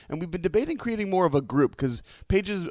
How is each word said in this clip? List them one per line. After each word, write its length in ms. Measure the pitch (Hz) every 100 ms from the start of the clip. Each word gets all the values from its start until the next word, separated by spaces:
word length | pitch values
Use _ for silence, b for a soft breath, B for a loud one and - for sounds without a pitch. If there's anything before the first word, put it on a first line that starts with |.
| B
and 120 | 160
we've 100 | 170
been 120 | 175
debating 360 | 175 208 302 311
creating 320 | 240 220 202
more 160 | 185 175
of 80 |
a 80 | 139
group, 340 | 123 131 135 -
'cause 260 | 135 117 B B -
pages 400 | 190 190 202 170